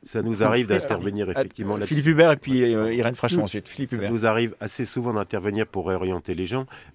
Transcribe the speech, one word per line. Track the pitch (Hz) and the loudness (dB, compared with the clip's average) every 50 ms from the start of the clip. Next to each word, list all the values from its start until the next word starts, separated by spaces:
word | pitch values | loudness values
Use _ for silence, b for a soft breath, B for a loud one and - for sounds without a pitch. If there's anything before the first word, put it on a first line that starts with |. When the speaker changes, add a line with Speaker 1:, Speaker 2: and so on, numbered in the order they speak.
| - | -14
Speaker 1:
ça | - - 113 104 | -8 -4 -4 -2
nous | 113 113 101 110 | -2 0 2 2
arrive | 107 110 123 123 98 | 4 4 2 2 2
Speaker 2:
Oui, | 104 - | 2 0
Speaker 1:
d'intervenir | - - 107 87 90 101 101 104 101 92 | 0 0 -4 -2 -2 -4 -4 -2 -2 -2
Speaker 2:
ah, | 90 135 | -2 -2
Speaker 1:
effectivement | 135 95 - - 107 101 104 | -2 -4 -4 -8 -4 -4 -2
Speaker 2:
Philippe | 104 101 - | -2 -2 -2
Speaker 1:
là-dessus. | 156 147 139 160 | 0 2 2 4
Speaker 2:
Hubert | 160 147 170 165 151 | 6 6 8 6 6
et | |
puis, | 135 - 139 131 127 123 | 4 0 0 2 2 4
euh, | 120 113 107 110 110 117 | 4 4 2 2 0 0
Irène | 120 117 117 123 | 0 0 0 0
Frachon | - - 120 175 | -2 -2 0 0
Speaker 1:
Oui. | 175 131 | 0 0
Speaker 2:
ensuite. | 95 - 104 90 - | 0 -4 -8 -10 -10
Philippe | - - 139 - | -10 -8 -8 -6
Speaker 1:
Ça | 127 | -4
Speaker 2:
Hubert. | 113 98 104 | -4 -2 -2
Speaker 1:
nous | 117 110 107 | -2 0 2
arrive | 113 110 113 117 110 98 - | 2 2 2 0 -2 -4 -6
assez | 107 101 - - 123 | -10 -8 -6 -6 -8
souvent | - - 127 120 123 113 | -6 -4 -4 -4 -2 -2
d'intervenir | 104 98 - - 101 90 104 101 107 107 | -2 -2 -2 -4 -4 -2 -2 0 0 -2
pour | - - 98 82 | -2 -4 -4 -2
réorienter | 98 92 90 90 92 92 87 - - 90 | -2 0 0 0 -2 -2 -2 -4 -6 -6
les | 78 92 | -4 -4
gens, | 85 123 131 135 - B B B B B | -4 -4 -4 -6 -6 B B B B B